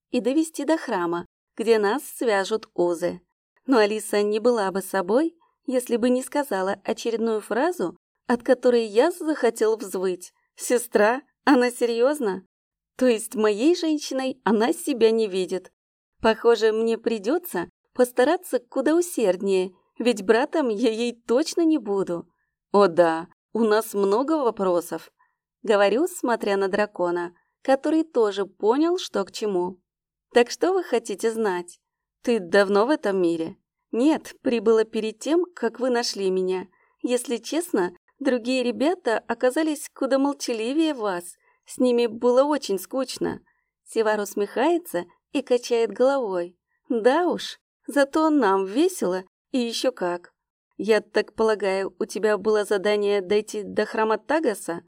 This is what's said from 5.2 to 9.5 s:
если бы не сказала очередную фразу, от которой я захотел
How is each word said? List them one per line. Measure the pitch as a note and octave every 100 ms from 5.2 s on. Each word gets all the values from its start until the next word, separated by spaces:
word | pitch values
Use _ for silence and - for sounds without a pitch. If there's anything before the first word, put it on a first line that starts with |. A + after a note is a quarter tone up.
| E4 - _ _ -
если | B3+ B3 A3+
бы | B3
не | B3+
сказала | C4 D4 C#4 F#3+ F#3+ G3+
очередную | - A3 A#3 A3+ A3+ G#3+
фразу, | - A3+ D#4+ F4+ F3 - _ _ -
от | A#3+
которой | B3+ B3+ B3+ A#3+
я | A3+ G3+ D#4
захотел | F4 D#4+ D4 B3